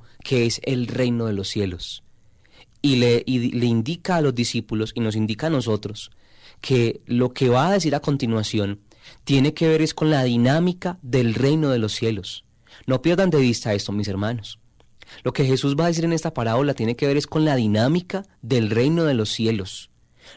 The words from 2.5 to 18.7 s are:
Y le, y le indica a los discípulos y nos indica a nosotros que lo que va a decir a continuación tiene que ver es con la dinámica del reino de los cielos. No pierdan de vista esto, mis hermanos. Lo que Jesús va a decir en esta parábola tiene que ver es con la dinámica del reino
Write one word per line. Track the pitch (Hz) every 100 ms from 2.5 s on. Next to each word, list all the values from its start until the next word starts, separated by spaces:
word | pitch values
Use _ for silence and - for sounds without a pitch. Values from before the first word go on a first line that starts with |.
| - - _
Y | 143 127
le, | 120 120 -
y | 127 120
le | 120 120
indica | 117 110 170 - 175
a |
los | 143
discípulos | 120 117 117 - 107 110 -
y |
nos | 110 110
indica | 107 107 160
a |
nosotros | 147 113 104 101 107 - - _ - - -
que | - 131 117 - -
lo | 120 123
que | - 131
va | 123 160
a |
decir | 196 160 143
a |
continuación | - 139 120 110 104 110 101 101 _ _ - -
tiene | - 139 143
que | 151 160
ver | 160
es | 156
con | - 156
la | 147
dinámica | 127 120 123 156 180 180 180 180
del | 127 127 117
reino | 107 135 156 147
de | 123
los | 107
cielos. | - 113 104 90 - _ _ _ - -
No | 131
pierdan | 160 175 190
de | 156
vista | 127 117 120
esto, | 101 -
mis | 104 101
hermanos. | 95 104 120 104 - _ _ _ _ - -
Lo | 123
que | - 131
Jesús | 131 143 143
va | 170
a |
decir | 170 165
en |
esta | 165 160
parábola | 131 113 117 143
tiene | 131 113 120
que | 143
ver | 143
es | 143
con | 160
la | 156 135
dinámica | 107 107 123 175 175 190 196 _
del | 117 127
reino | 107